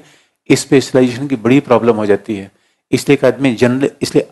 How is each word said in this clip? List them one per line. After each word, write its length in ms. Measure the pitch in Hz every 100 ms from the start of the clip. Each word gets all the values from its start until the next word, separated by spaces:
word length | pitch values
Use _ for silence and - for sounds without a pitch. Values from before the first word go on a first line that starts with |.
| - _ _ _ -
स्पेशलाइजेशन 760 | 135 - 139 123 131 127 120 143
की 80 | 131
बड़ी 240 | 110 139
problem 360 | - 117 117 110
हो 100 | 104
जाती 300 | 98 - 101
है। 140 | 98 _ _ _ _
इसलिए 220 | 131 -
एक 100 | 139
आदमी 300 | 131 120 139
general, 360 | 110 123 131 135 -
इसलिए 260 | - 151 -